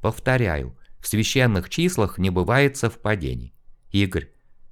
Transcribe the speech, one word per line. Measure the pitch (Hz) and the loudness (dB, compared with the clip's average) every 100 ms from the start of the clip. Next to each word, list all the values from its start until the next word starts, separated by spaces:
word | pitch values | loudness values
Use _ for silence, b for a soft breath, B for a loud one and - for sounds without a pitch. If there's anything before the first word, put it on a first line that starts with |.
"Повторяю, | - - - 127 110 76 64 - - - | -4 -2 0 2 2 -2 -6 -12 -20 -14
в | - | -4
священных | 104 107 135 127 98 87 | 0 2 4 4 2 -2
числах | - 165 - 98 - | 0 0 2 0 0
не | 92 | 0
бывает | 90 85 123 143 135 | 2 2 4 2 2
совпадений". | 117 - 104 107 69 62 60 - - - - | -4 -2 -2 -2 -2 -6 -8 -16 -20 -20 -4
Игорь: | 98 98 87 71 - _ - - | 0 0 -2 -8 -14 _ -20 -20